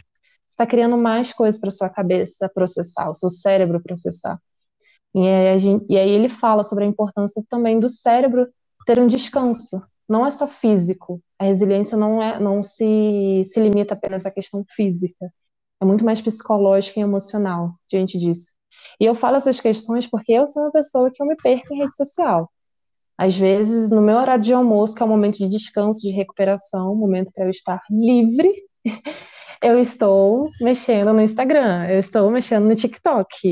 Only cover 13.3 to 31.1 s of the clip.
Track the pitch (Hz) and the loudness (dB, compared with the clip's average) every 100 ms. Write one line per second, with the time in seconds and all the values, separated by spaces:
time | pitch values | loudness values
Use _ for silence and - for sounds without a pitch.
13.3 | 190 190 226 214 202 208 208 196 190 190 | 0 0 0 2 0 -2 -6 -6 -8 -8
14.3 | 196 - 202 196 - 202 175 180 - 180 | -10 -10 -10 -10 -4 -4 -2 -6 -8 -16
15.3 | - _ _ _ _ 190 208 226 220 220 | -18 _ _ _ _ 0 2 2 0 -4
16.3 | 220 - 208 196 196 202 220 208 196 196 | -6 -4 0 4 2 0 -4 -2 -4 -4
17.3 | 214 196 175 175 175 _ 190 190 180 170 | -4 -4 -4 -6 -8 _ -4 -2 -2 -2
18.3 | 170 - _ _ _ - - 220 226 240 | -4 -8 _ _ _ -20 0 0 2 0
19.3 | 277 269 247 220 220 226 240 247 214 - | 2 0 0 -2 -2 -4 -6 -4 -6 0
20.3 | 226 294 294 294 311 294 262 254 254 285 | 2 2 -2 0 0 0 0 0 0 -4
21.3 | 311 254 254 - 285 277 - 285 - 302 | -2 0 0 -2 -6 -6 -4 -6 -2 0
22.3 | 170 165 _ _ _ _ _ _ - 190 | 0 -4 _ _ _ _ _ _ -2 -2
23.3 | 185 190 196 214 233 220 220 208 226 254 | 2 2 2 0 0 2 4 4 4 2
24.3 | 254 214 247 247 208 214 - 220 214 208 | 2 2 2 4 2 0 0 0 2 2
25.3 | 208 190 214 - 214 208 220 202 196 196 | 0 -4 -4 -4 -2 -2 -2 -4 -4 -6
26.3 | - 190 196 - 190 190 214 208 185 190 | -2 -2 -2 -6 -6 -4 -2 0 -2 -4
27.3 | - 185 185 - 185 - 214 233 247 226 | -4 -6 -4 -8 -8 -4 0 2 4 4
28.3 | 254 359 403 - _ 226 214 294 - - | 4 2 0 -8 _ -8 -8 -12 -14 -18
29.3 | - - - 240 247 247 - 208 196 196 | -20 -20 -2 2 4 2 0 2 4 4
30.3 | 240 302 - 240 254 - 214 208 | 2 -2 -2 -2 0 0 2 4